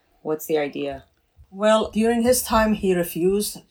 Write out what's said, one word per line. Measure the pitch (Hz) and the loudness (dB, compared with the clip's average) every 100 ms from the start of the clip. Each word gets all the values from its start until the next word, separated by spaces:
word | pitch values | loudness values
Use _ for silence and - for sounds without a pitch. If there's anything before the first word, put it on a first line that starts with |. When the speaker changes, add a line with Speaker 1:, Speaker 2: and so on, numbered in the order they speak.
| _ _ | _ _
Speaker 1:
what's | 156 156 - | -6 -6 -2
the | 156 | -2
idea? | 143 143 143 135 - _ _ _ - | -2 -4 -8 -8 -14 _ _ _ -20
Speaker 2:
Well, | 190 214 220 214 | -2 2 2 2
during | 214 226 233 | 0 2 2
his | 233 247 | 2 2
time, | - 226 220 | 2 2 2
he | 214 190 | 2 2
refused | 175 170 170 175 202 208 - - | 0 0 0 0 0 -2 -8 -16